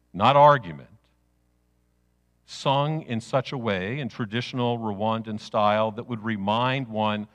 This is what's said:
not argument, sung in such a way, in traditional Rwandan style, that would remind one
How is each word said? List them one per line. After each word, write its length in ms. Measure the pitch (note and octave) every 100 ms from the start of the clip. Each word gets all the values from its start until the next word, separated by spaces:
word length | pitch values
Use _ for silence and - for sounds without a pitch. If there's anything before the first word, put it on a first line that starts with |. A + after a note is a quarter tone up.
| _
not 240 | F2+ A2+ C#3+
argument, 540 | D3 C#3 F#2 C#2+ - - _ _ _ _ _ _ _ _ _ _ _ _ _ _
sung 560 | - - D3 C#3 D3 D#3
in 180 | - A2+
such 320 | - C3+ -
a 60 | C#3
way, 420 | A2+ F#2+ F#2+ C#3+
in 120 | A#2+
traditional 680 | - A2 A#2 - B2+ A#2+ A#2
Rwandan 600 | A2 G2+ A2 A2+ A2 G#2
style, 500 | - A2+ G#2 G#2+ A2
that 120 | G#2
would 180 | A#2+ A2+
remind 640 | A2+ G#2 G2 A2+ B2+ C3+ A#2+
one 420 | G#2+ G#2+ G#2 G#2